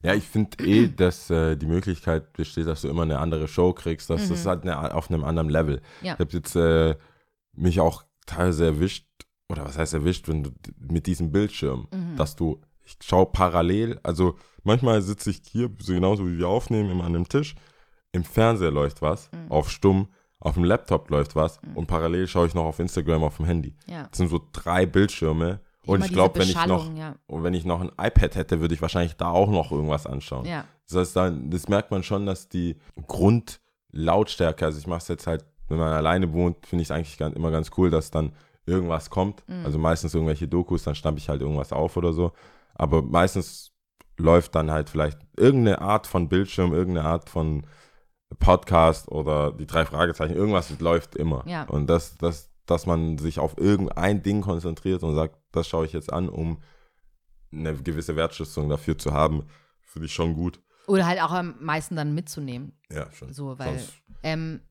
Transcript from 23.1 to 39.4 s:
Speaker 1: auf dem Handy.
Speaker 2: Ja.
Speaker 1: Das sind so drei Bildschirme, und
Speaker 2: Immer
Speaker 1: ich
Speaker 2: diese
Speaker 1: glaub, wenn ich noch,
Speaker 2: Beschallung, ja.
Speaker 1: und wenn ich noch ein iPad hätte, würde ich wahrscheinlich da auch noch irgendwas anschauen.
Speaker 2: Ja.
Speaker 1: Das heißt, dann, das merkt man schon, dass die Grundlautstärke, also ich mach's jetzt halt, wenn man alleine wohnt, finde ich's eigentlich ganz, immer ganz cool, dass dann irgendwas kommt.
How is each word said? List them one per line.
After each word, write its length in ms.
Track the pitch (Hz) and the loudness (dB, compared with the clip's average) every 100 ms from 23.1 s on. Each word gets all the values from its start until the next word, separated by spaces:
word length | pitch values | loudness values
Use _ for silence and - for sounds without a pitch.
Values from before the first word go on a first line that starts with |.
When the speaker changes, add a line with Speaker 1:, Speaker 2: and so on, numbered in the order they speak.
| 80 | 2
Speaker 1:
auf 140 | 78 - | 2 0
dem 80 | 78 | 0
Handy. 300 | 85 76 - - | 0 -2 -10 -14
Speaker 2:
Ja. 200 | - - | -14 -12
Speaker 1:
Das 80 | - | -2
sind 100 | 90 | 0
so 120 | 82 - | 0 -4
drei 340 | - - 90 92 | -10 -2 2 4
Bildschirme, 760 | 85 101 - 80 78 82 98 - _ - | 4 2 2 -2 0 -2 -4 -12 _ 0
und 100 | 98 | 2
Speaker 2:
Immer 100 | 95 | 2
Speaker 1:
ich 40 | |
Speaker 2:
diese 20 | |
Speaker 1:
glaub, 220 | 92 95 - | 4 4 4
wenn 120 | 135 | 0
ich 60 | 170 | 2
noch, 80 | |
Speaker 2:
Beschallung, 320 | 170 90 - 156 | 2 0 -2 -10
ja. 180 | 156 135 _ | -12 -14 _
Speaker 1:
und 160 | 78 | -4
wenn 100 | 82 | -2
ich 120 | 90 87 | -2 -2
noch 160 | 85 | -2
ein 100 | 90 - | -4 -4
iPad 360 | 98 - 92 - | 2 4 2 -2
hätte, 260 | 85 85 | -2 0
würde 120 | 82 | 0
ich 80 | 80 | -2
wahrscheinlich 340 | 80 92 85 - | -2 -2 -2 -2
da 120 | 85 | 0
auch 200 | 85 101 | 2 4
noch 220 | 98 76 | 2 0
irgendwas 360 | 73 76 73 - | -2 -2 -2 -4
anschauen. 380 | 69 - 67 - | -10 -8 -10 -8
Speaker 2:
Ja. 200 | - - _ _ | -10 -12 _ _
Speaker 1:
Das 100 | 87 | -2
heißt, 180 | 87 - | 0 0
dann, 340 | 90 78 65 | 0 -2 -4
das 180 | 85 - | -6 0
merkt 240 | 101 - | 0 0
man 120 | 98 | -4
schon, 220 | 90 98 101 | -2 -2 -2
dass 220 | 92 - | -6 -6
die 280 | 90 87 80 - - - - 92 117 - - _ _ _ | -4 -4 -6 -14 -18 -12 2 4 4 0 -18 _ _ _
Grundlautstärke, 760 | - 80 95 107 - 85 76 80 | -4 2 2 2 2 0 2 -2
also 140 | 76 | -2
ich 80 | 73 | -6
mach's 200 | 85 - | -8 -6
jetzt 200 | 87 - | -8 -4
halt, 180 | 80 - _ - | -6 -6 _ -4
wenn 100 | 80 | -2
man 160 | 80 | 0
alleine 400 | 78 78 90 90 | 2 2 2 0
wohnt, 320 | 80 87 87 - | 2 0 -2 -4
finde 160 | 87 | -4
ich's 80 | 78 | -2
eigentlich 260 | 76 78 - | -4 -6 -6
ganz, 180 | 78 - | -6 -2
immer 160 | 82 | -2
ganz 200 | 80 80 - | 0 -2 2
cool, 120 | 90 | 4
dass 220 | 80 78 | 4 0
dann 220 | 80 76 - _ _ - | -2 -2 -6 _ _ -2
irgendwas 440 | 92 87 80 - | 0 0 -4 -4
kommt. 380 | - 95 101 | -2 -2 -4